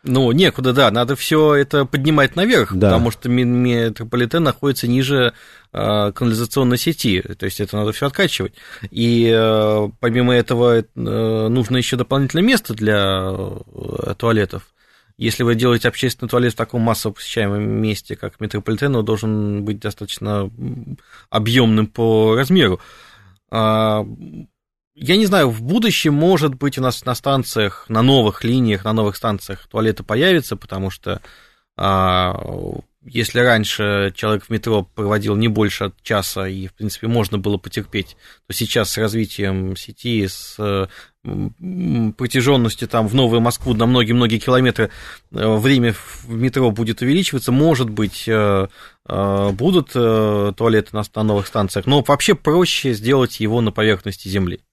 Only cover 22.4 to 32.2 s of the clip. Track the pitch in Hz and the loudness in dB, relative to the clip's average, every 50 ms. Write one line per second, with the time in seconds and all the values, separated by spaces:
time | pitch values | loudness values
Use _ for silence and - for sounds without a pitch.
22.4 | 139 131 180 190 143 101 92 - - - - - - - - - - - _ _ | 2 2 4 4 4 4 2 -2 -6 -20 -20 -20 -20 -20 -20 -20 -20 -20 _ _
23.4 | _ _ - 113 110 110 110 110 110 110 107 107 101 - 110 - - - 76 - | _ _ -2 0 0 2 2 2 2 0 0 -2 -4 -6 -10 -16 -16 -18 -16 -18
24.4 | - _ _ _ _ _ _ _ _ _ _ _ 135 123 180 208 220 190 196 185 | -18 _ _ _ _ _ _ _ _ _ _ _ -2 2 2 2 4 4 4 4
25.4 | 147 127 113 107 113 123 180 233 226 220 - - - 160 143 143 160 180 190 160 | 4 2 0 -4 -4 -2 0 2 2 2 0 2 2 2 2 4 4 4 4 4
26.4 | 151 151 131 127 143 143 - - 131 127 120 - - 127 123 - - 143 139 135 | 2 0 -2 -2 -4 -4 -2 -2 -2 -2 -2 -4 -6 -6 -6 -4 -2 0 0 0
27.4 | 120 - - 113 107 98 - - - - 113 110 117 131 139 135 113 104 - - | -2 -2 -2 -2 -2 -2 -4 -10 -10 -2 0 4 4 6 6 6 4 2 0 -2
28.4 | - 117 123 131 123 113 104 95 95 110 110 110 107 104 101 - - 113 104 98 | -2 0 0 2 2 2 0 0 -2 -2 0 0 0 0 -2 -4 -4 -4 -4 -4
29.4 | - - 98 - - _ - 107 110 110 98 - - - 107 120 156 185 185 165 | -6 -10 -12 -14 -14 _ -4 0 0 0 -2 -2 -4 -4 -2 2 2 2 2 2
30.4 | 127 - 107 98 - - 95 95 95 95 - - _ 95 92 95 - - - - | 0 -4 -10 -10 -10 -12 -8 -6 -6 -6 -8 -8 _ -8 -8 -8 -10 -20 -20 -20
31.4 | _ _ _ _ _ _ _ - 95 98 98 95 92 92 90 92 | _ _ _ _ _ _ _ -4 0 0 2 2 2 2 2 2